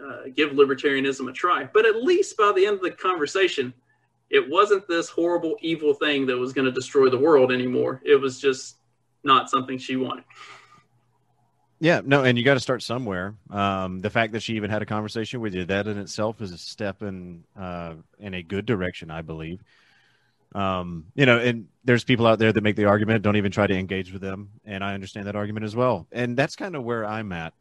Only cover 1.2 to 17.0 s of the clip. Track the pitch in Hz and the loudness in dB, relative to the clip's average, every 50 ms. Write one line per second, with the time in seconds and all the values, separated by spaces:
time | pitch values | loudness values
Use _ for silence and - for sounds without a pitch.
1.2 | 131 123 127 - - 175 170 139 - - - 214 220 220 208 226 254 359 359 381 | -6 -10 -6 -2 0 0 0 0 -2 0 2 4 4 4 2 2 2 2 2 2
2.2 | 381 - - - 208 202 208 185 190 214 208 190 185 160 - - - 190 185 160 | 2 0 0 0 2 2 4 4 2 2 2 0 -4 -6 -6 -4 -2 -2 -2 0
3.2 | 147 143 - 190 190 170 - - 127 127 127 _ _ _ _ _ _ _ _ _ | -2 -2 0 2 0 2 0 -2 -6 -6 -8 _ _ _ _ _ _ _ _ _
4.2 | _ - 135 139 123 131 156 185 208 202 208 190 190 - 170 170 165 - - - | _ 0 0 0 2 2 2 2 4 4 2 2 0 0 -2 -2 -2 -2 -2 0
5.2 | 165 175 175 165 165 160 147 - 165 165 165 151 156 147 143 - 160 151 143 139 | 0 2 0 0 0 -2 -4 -4 -4 -4 -4 0 2 0 2 2 0 0 0 0
6.2 | 135 127 123 123 127 131 131 143 131 127 127 131 127 - - 143 135 127 127 123 | 0 0 0 -2 -2 -2 -2 0 0 0 0 -2 -4 0 4 6 6 6 6 4
7.2 | 143 165 156 135 127 127 127 123 127 127 123 127 127 127 131 131 - 143 143 135 | 6 6 8 8 6 6 4 2 0 0 0 0 0 -2 -4 -2 2 4 4 4
8.2 | 135 131 127 - - 139 127 - - - - _ _ _ _ _ _ _ _ _ | 4 2 -4 0 0 0 0 0 -4 -14 -18 _ _ _ _ _ _ _ _ _
9.2 | - 143 135 127 - - - 127 127 135 131 127 - - 131 131 127 127 - - | 2 4 4 4 4 2 -2 -2 -2 -4 -8 -8 -6 -6 -4 -4 -4 -4 -6 -10
10.2 | - _ _ - - - - - - _ _ _ _ _ _ _ _ _ _ _ | -14 _ _ -20 -20 -20 -20 -20 -20 _ _ _ _ _ _ _ _ _ _ _
11.2 | _ _ _ _ _ _ _ _ _ _ _ - 156 165 170 110 90 135 143 143 | _ _ _ _ _ _ _ _ _ _ _ 0 2 2 2 2 2 2 4 4
12.2 | 131 127 120 120 117 135 139 123 - - 127 113 - - 117 127 131 104 95 90 | 6 4 4 4 4 4 4 2 2 -2 -4 -4 -4 -6 -6 -6 -4 -4 -4 -4
13.2 | 92 101 113 107 _ - 101 101 101 98 98 95 92 92 90 95 92 104 - 120 | -6 -6 -10 -14 _ -8 -4 -2 0 0 0 -2 -4 -6 -6 -6 -6 -2 0 0
14.2 | 113 110 110 107 - - 113 107 104 101 107 104 107 - 110 107 107 107 - 117 | 0 0 -2 -6 -6 -6 -4 -4 -4 -4 -4 -4 -4 -4 -6 -6 -6 -6 -6 -6
15.2 | 110 - - 123 110 107 92 92 90 82 95 98 101 107 104 101 98 82 - - | -6 -6 -6 -8 -6 -6 -6 -6 -4 -2 -2 -2 -2 -4 -6 -8 -10 -8 -6 -4
16.2 | 107 110 113 - 110 92 87 82 - - - - 110 98 95 - | -4 -4 -4 -6 -10 -12 -12 -12 -16 -14 -10 -8 -8 -8 -8 -8